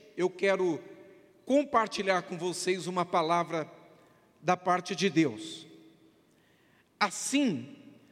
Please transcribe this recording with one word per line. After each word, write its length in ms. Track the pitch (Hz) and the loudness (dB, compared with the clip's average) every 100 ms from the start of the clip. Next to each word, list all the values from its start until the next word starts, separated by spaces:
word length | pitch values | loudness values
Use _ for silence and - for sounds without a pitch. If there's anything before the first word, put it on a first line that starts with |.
| - - | -14 -2
eu 140 | 185 | -2
quero 520 | - 196 190 185 143 - - - - - _ - | 0 0 2 0 -2 -8 -20 -20 -20 -20 _ 2
compartilhar 760 | 277 277 233 214 - 190 180 | 2 4 0 0 -2 0 0
com 160 | 170 175 | -2 -6
vocês 500 | 180 165 185 185 165 | -4 -2 -2 -2 -2
uma 160 | 180 | -2
palavra 640 | 175 185 160 170 160 165 147 - - - - _ _ _ | 0 0 2 2 0 -4 -6 -14 -20 -20 -20 _ _ _
da 140 | 160 180 | 0 0
parte 400 | 185 180 175 170 | 2 0 0 0
de 140 | 190 | 2
Deus. 580 | 160 147 107 - - - - - _ _ _ _ _ _ _ _ _ _ _ | 4 2 0 -12 -14 -18 -20 -20 _ _ _ _ _ _ _ _ _ _ _
Assim, 800 | 202 - - 277 269 147 - - - - - | -2 -2 -2 0 2 -2 -8 -18 -20 -20 -20